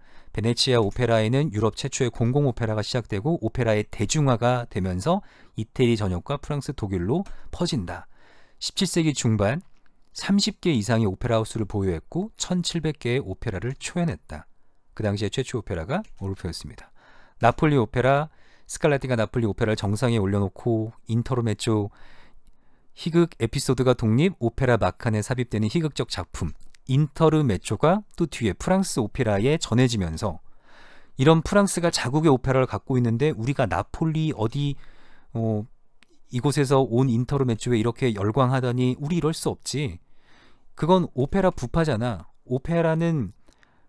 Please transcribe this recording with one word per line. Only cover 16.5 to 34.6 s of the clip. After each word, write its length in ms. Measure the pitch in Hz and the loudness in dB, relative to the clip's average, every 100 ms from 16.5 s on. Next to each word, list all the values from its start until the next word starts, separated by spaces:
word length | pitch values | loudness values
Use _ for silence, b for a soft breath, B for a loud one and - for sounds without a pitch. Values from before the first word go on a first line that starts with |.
| 82 76 - - - b b b b | -8 -12 -16 -20 -20 b b b b
나폴리 380 | 117 - 160 143 | 2 4 4 4
오페라, 520 | 107 127 123 139 156 b b b b | 2 0 2 2 -2 b b b b
스칼라티가 500 | - 160 139 135 120 | -2 0 2 0 0
나폴리 300 | 107 127 113 | 0 0 0
오페라를 300 | 98 113 110 | 0 0 0
정상에 420 | 98 107 123 117 | -2 0 0 2
올려놓고 720 | 98 101 98 - 123 113 110 - - | 0 0 -2 -2 -2 0 -2 -8 -4
인터르메조, 840 | 117 117 123 117 104 - 107 101 b b b b b - - - - - - | -2 0 -2 -2 -2 0 0 -2 b b b b b -20 -20 -20 -20 -20 -8
희극 340 | - 165 170 - | 0 2 2 0
에피소드가 540 | 113 143 - 131 127 | -2 -2 0 2 2
독립, 400 | 127 110 113 180 - | 2 2 4 2 0
오페라 380 | 117 - 113 117 | -2 0 2 4
막간에 440 | 98 - 117 110 | 2 -2 -2 -2
삽입되는 460 | 104 127 123 107 107 | -2 -4 -2 -2 0
희극적 380 | 175 156 - 135 | 0 -2 -4 -6
작품 420 | - 85 - 82 - - - - | -6 -8 -6 -6 -8 -14 -12 0
인터르메조가 1160 | 131 151 - 160 156 143 92 - 104 151 196 - - | 2 2 4 4 4 2 0 -2 0 2 2 -2 -4
또 100 | 170 | -4
뒤에 280 | - 113 | -2 -2
프랑스 460 | 87 - 190 190 - | -2 0 0 0 -2
오페라에 600 | 104 - 117 101 120 160 | -2 0 0 2 2 0
전해지면서 800 | - 117 127 117 87 80 104 82 - b b b b b b b | 0 2 4 2 -4 -4 -6 -6 -12 b b b b b b b
이런 260 | 135 165 | 6 6
프랑스가 480 | - 202 202 - 170 | 4 2 2 2 0
자국의 400 | - 127 147 160 | 0 0 2 4
오페라를 340 | 131 - 131 127 | 4 4 2 2
갖고 320 | 101 - 131 | -2 0 2
있는데 320 | 120 117 147 | 2 2 0
우리가 380 | 143 117 143 120 | 0 -2 -2 0
나폴리 640 | 87 101 - 160 156 156 127 | -2 -4 -2 -2 0 -2 0
어디, 420 | 110 143 | -2 -2